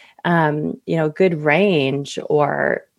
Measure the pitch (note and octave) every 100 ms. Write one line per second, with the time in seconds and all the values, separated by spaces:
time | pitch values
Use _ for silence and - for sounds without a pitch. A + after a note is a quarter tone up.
0 | - _ E3+ E3+ D#3 D3+ E3 - - E3
1 | D#3 D3+ F#3 D#3+ D3+ D3+ G#3 E3 C3+ C#3
2 | C#3 - - D3+ C#3+ C#3+ C#3 - -